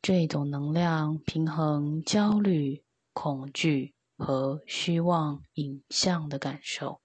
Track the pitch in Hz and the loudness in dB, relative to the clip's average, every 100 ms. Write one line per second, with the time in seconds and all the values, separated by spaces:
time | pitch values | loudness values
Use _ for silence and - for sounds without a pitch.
0 | - 185 160 147 143 143 147 160 175 160 | 4 4 4 0 -2 -2 0 2 2 2
1 | 151 156 - 156 160 156 156 147 147 156 | 0 -2 -4 -2 0 0 0 2 0 -2
2 | 160 208 208 208 202 165 143 139 _ _ | 0 2 4 4 4 2 0 -4 _ _
3 | _ - 156 139 135 - 165 139 131 _ | _ -6 -4 -4 -6 -2 2 2 -2 _
4 | _ _ - 135 135 147 - - - 165 | _ _ -2 0 0 -4 -6 -6 0 2
5 | 170 170 151 143 - - 143 135 _ - | 4 2 2 -4 -10 -6 -6 -6 _ 0
6 | - 175 151 139 139 139 - - 139 - | 2 0 -2 -4 -6 -6 -8 -6 -8 -10